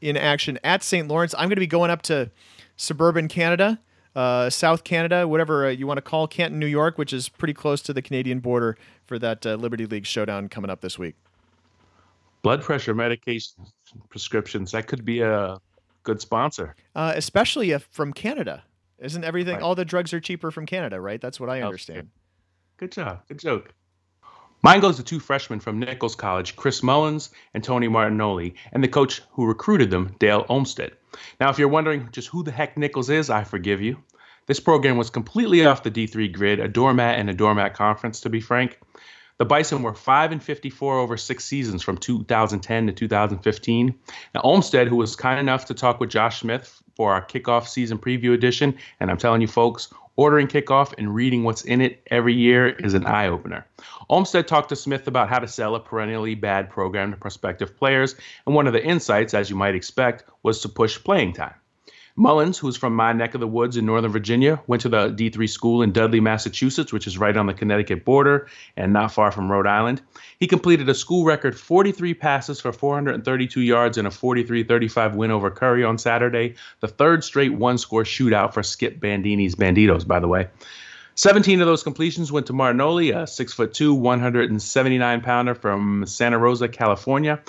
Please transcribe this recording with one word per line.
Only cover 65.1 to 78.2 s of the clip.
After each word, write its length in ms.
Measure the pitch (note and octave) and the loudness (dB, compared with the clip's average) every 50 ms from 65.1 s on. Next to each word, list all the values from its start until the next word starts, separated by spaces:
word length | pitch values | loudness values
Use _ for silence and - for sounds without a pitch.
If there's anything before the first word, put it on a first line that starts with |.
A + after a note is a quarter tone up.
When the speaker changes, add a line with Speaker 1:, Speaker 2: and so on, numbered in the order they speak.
| A2 G#2 A2+ A2+ | 0 -2 -2 -2
Speaker 2:
three 180 | A#2 A2 A2+ G#2+ | -2 -2 -2 -2
school 340 | - - - A#2 A#2 A#2+ | -2 -2 0 2 2 4
in 100 | A#2 G#2 | 4 4
Dudley, 300 | F2+ A2+ A2+ A2+ A#2 A2+ | 4 4 4 4 4 4
Massachusetts, 720 | A2 A2 A2 A2 - A2+ - - C3 B2+ C3 E3 D3+ - A2 | 4 4 2 0 -2 -6 -4 -2 -2 0 0 -2 -4 -4 -6
which 140 | G#2 - G2+ | -6 -6 -6
is 100 | F2+ F#2 | -4 0
right 180 | G#2 G#2 G2+ | 0 2 2
on 100 | G#2+ G#2 | 2 0
the 80 | G2 F#2+ | 0 -2
Connecticut 520 | - G#2+ G#2 G#2 G#2 G#2 - F#2+ F2+ - | -2 -2 0 0 0 0 -2 -4 -4 0
border 420 | A#2+ C3 C#3 C#3 C#3+ C#3+ C#3+ C#3+ - - - - - _ G#2 | 2 4 6 6 6 4 2 0 -6 -14 -20 -20 -14 _ -4
and 160 | F#2+ F#2+ G2+ | 0 2 2
not 180 | G#2 A2 G#2+ | 2 2 0
far 220 | - A2 G#2+ G2+ G2 | 2 2 2 2 2
from 180 | G#2 F#2+ F#2+ | 0 -2 0
Rhode 160 | G2+ G2 G2 G2+ | 2 2 2 4
Island. 340 | G2+ G#2+ A2 A#2+ C3 C3 - _ - - - - - _ | 2 2 2 0 -2 -4 -8 _ -20 -20 -20 -20 -6 _
He 80 | F3+ - | 0 2
completed 400 | F#3+ F3+ - F3 E3+ D3+ C3+ C3+ | 2 2 4 4 4 4 4 2
a 60 | B2+ | 0
school 320 | - - - F3 F3+ E3 | 0 -2 -2 0 2 4
record 340 | D#3+ D3+ D3+ - C3 A2+ - | 2 2 2 0 -2 -4 -6
forty-three 540 | - - E3+ F#3 G3 G3+ F#3+ - F3 F3 E3+ | -2 2 4 4 4 4 2 -2 -4 -4 -4
passes 480 | - D#3 D3+ C#3 C3+ - - C#3 - | -2 0 0 0 0 -2 -6 -10 -8
for 100 | - B2 | -6 -8
four 240 | A2+ - C#3 C#3+ C#3+ | -6 -2 -2 -2 0
hundred 200 | D3 C#3+ C#3 B2 | 0 -2 -2 -4
and 100 | A#2 A2 | -2 -2
thirty-two 340 | C3 C3 C3 B2+ B2 - C3 | -2 -2 0 -2 -2 -2 0
yards 380 | B2 A#2+ A#2+ A#2+ A#2+ A#2 A#2 A2+ | 2 4 4 4 4 4 2 0
in 80 | G2+ | -2
a 60 | G2 | -4
forty-three 520 | F#2+ - - B2+ B2 A#2+ A#2+ A#2+ A#2+ A#2 A2 | -4 -4 -2 0 0 0 0 0 0 -2 2
thirty-five 500 | A#2 A#2 A#2 A#2 G#2+ - A#2 A2 G#2+ G#2 | 2 2 2 2 2 0 0 0 2 0
win 160 | G#2 A2 A2 | 0 0 0
over 220 | A2 G#2 G2 G2 | 2 0 0 -2
Curry 320 | G2 - B2+ B2+ A#2+ B2 A#2+ | -2 0 2 2 4 4 2
on 140 | A2+ A2+ A2+ | 2 0 0
Saturday, 580 | - A#2+ A#2 A#2 A#2+ B2 A#2+ A#2 A#2 A#2+ A#2+ - - - - _ | 0 0 2 2 2 0 0 0 -2 -4 -6 -10 -18 -20 -10 _
the 80 | - G#2+ | -8 -6
third 380 | - - C#3+ E3 E3+ D#3+ - | 0 2 4 4 4 2 0
straight 280 | - - C#3 C#3 B2+ A#2 | -2 0 2 2 2 2
one-score 520 | G#2 A2+ B2 B2 A#2 - - A2 A2+ A2 | 2 2 2 2 0 -2 -2 0 0 0
shootout 480 | - - - | 0 -2 0